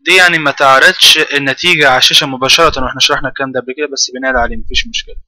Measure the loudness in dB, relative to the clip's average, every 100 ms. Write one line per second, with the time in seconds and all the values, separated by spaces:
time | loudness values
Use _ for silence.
0 | 2 4 4 2 -2 0 4 6 4 4
1 | 2 2 0 -2 -4 -2 0 2 2 2
2 | 2 0 -2 -4 -2 2 2 2 -6 -2
3 | -2 -2 -4 -6 -6 -6 -8 -8 -8 -6
4 | -6 -4 -4 -2 -2 -4 -4 -4 -4 -8
5 | -10 -16